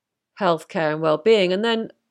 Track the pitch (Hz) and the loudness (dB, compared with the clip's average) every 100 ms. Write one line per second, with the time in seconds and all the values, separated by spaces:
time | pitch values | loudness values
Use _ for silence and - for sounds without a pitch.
0 | _ _ _ - 190 160 - 196 156 156 | _ _ _ -4 0 0 -4 -4 -2 -2
1 | 160 156 220 220 180 190 233 226 226 - | 0 0 2 2 2 0 -2 -2 -6 -14
2 | _ | _